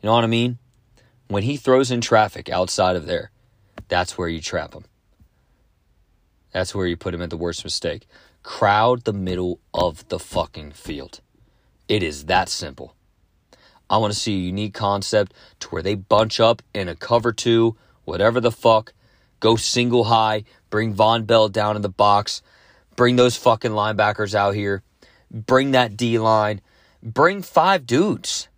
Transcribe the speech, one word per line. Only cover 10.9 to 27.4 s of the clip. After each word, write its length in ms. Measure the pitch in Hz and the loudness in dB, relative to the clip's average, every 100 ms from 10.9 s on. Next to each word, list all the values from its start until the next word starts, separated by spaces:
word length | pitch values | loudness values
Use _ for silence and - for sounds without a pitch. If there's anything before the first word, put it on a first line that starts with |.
| 73 67 - _ _ _ _ _ _ _ | -12 -12 -20 _ _ _ _ _ _ _
It 120 | 107 | -2
is 240 | 85 73 76 | -2 -8 -2
that 220 | 90 87 | 0 0
simple. 480 | - 80 67 64 _ _ _ _ _ _ _ _ _ _ | -6 -10 -14 -20 _ _ _ _ _ _ _ _ _ _
I 80 | 104 | 0
wanna 160 | 107 | 0
see 220 | 104 - 98 | -2 -4 -2
a 40 | |
unique 340 | 90 98 107 | -2 -4 -6
concept 600 | - 104 101 98 107 101 _ - _ | -4 -2 -2 0 0 0 _ -20 _
to 80 | - | -12
where 140 | - | -8
they 120 | 87 104 | -4 -6
bunch 440 | 95 104 110 - | 0 2 2 2
up 220 | 113 117 _ | 2 2 _
in 140 | 104 92 | -10 -8
a 80 | 80 | -10
cover 380 | - 117 117 | -2 0 0
two, 420 | 107 123 117 113 113 _ _ - | -2 0 4 2 0 _ _ -12
whatever 340 | 85 104 117 | 0 2 2
the 120 | 117 | -2
fuck, 420 | 113 117 110 110 _ _ _ _ _ | 0 2 2 0 _ _ _ _ _
go 160 | 110 113 | 2 2
single 480 | - 123 120 120 110 | 0 -2 0 2 2
high, 400 | 113 110 107 104 _ _ | 2 2 -2 -8 _ _
bring 240 | 107 113 | -4 -4
Von 320 | 104 107 117 107 | 2 4 4 4
Bell 240 | 117 110 | 4 4
down 260 | 101 104 107 | 0 -2 -2
in 60 | |
the 80 | 101 | -4
box, 520 | 95 104 101 101 - _ _ _ _ _ - | 0 4 4 0 -10 _ _ _ _ _ 0
bring 200 | 123 123 | 2 6
those 200 | 123 117 | 4 4
fucking 340 | - 113 123 | 2 2 0
linebackers 600 | 107 104 107 107 104 104 | -2 -2 2 0 0 -2
out 220 | 104 101 101 | 2 0 0
here, 260 | 101 98 _ _ _ _ _ | -2 -4 _ _ _ _ _
bring 420 | 113 110 127 135 | -14 2 2 4
that 260 | 131 120 104 | 0 0 -2
D 200 | 120 117 | -2 0
line, 440 | 110 110 107 104 _ _ _ _ | 2 2 0 -4 _ _ _ _
bring 380 | 113 113 160 196 | -12 2 2 2